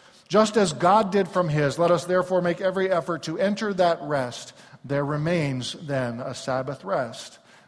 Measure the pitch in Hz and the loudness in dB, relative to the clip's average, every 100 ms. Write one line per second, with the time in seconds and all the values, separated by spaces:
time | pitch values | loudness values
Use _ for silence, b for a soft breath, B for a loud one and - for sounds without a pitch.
0 | b b _ 196 214 226 190 135 175 214 | b b _ 4 4 4 2 2 4 4
1 | 196 196 185 180 170 151 143 156 170 175 | 4 0 0 0 0 2 0 2 2 2
2 | 170 185 180 185 175 170 190 185 190 175 | 2 0 2 0 0 0 -2 0 0 0
3 | 175 165 - 160 190 208 214 185 175 160 | -2 -6 -6 -2 -2 0 -2 2 2 2
4 | 147 143 123 - - - B B 131 143 | -2 -2 -2 -8 -16 -20 B B -4 -2
5 | 143 147 156 175 143 131 117 - 151 135 | 0 -2 0 0 0 -2 -6 -10 -6 -4
6 | 123 117 131 127 - 131 135 135 185 175 | -4 -6 -8 -8 -4 -4 -4 -8 -4 -4
7 | 120 113 - - b b | -4 -8 -16 -20 b b